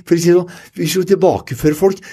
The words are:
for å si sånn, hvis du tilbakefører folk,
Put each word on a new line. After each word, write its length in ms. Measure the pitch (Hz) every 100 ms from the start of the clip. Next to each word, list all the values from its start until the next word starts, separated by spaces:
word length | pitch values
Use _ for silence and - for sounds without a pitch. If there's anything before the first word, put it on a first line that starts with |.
for 100 | - 170
å 20 |
si 140 | 165
sånn, 160 | 180 180 - -
hvis 200 | - 165
du 80 | 180
tilbakefører 720 | 180 196 180 104 - 120 151
folk, 240 | 151 196 196 -